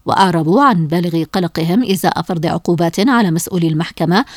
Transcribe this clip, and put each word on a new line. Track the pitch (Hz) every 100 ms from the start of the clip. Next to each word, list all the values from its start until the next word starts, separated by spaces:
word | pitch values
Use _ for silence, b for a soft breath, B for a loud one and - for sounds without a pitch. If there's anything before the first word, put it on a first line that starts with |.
| -
وأعربوا | - 190 165 156 214
عن | 285 175 151
بالغ | 170 175 165
قلقهم | 160 190 175 - 165 202 254
إزاء | 190 185 -
فرض | 170 170 160
عقوبات | 165 - 170 170 185 240
على | 233 196
مسؤولي | 165 - 180 165
المحكمة | 156 170 - 165 185 -